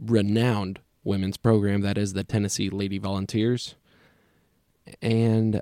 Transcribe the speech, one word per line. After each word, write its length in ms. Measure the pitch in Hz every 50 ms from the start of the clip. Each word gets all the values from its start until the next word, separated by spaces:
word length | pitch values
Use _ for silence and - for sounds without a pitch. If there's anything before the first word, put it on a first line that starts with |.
renowned 800 | - 110 117 110 101 101 104 113 117 123 117 104 101 92 95 - - _ _ _ -
women's 320 | - 101 98 95 95 101
program, 460 | - - 117 113 107 101 101 101 101 101
that 140 | 101 101
is 160 | 101 104 101 95
the 120 | 95 98
Tennessee 440 | - - 110 101 98 - - - 98
Lady 300 | 95 98 101 98 98 98
Volunteers. 800 | 98 95 98 98 98 - - 110 107 117 123 120 - - - _ _ _ _ _ _ _ _ _ _ _ _ _ _ _ _ _ _ _ _ _ _ - - -
And 600 | - 117 113 113 113 113 110 110 110 110 107 104